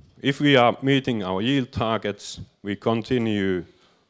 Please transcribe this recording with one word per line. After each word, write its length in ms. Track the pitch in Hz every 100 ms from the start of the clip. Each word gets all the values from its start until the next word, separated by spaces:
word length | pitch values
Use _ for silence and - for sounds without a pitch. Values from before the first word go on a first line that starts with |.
| - _
If 180 | 127 139
we 160 | 147 135
are 220 | 120 -
meeting 420 | 135 139 131 113
our 180 | 92 95
yield 300 | 117 139 123
targets, 680 | - 113 110 104 98 - - - _
we 140 | 98 104
continue 880 | 113 113 - 127 113 104 98 90 82 _ _ _